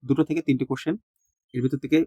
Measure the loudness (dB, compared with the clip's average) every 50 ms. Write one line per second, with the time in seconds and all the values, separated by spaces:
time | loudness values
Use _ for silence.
0 | -2 0 2 2 2 0 0 -2 0 0 0 0 0 -4 -4 -4 -4 -4 -4 -4
1 | _ _ _ _ _ _ _ _ _ _ -6 -2 -2 -2 -2 -2 -2 2 2 2
2 | 2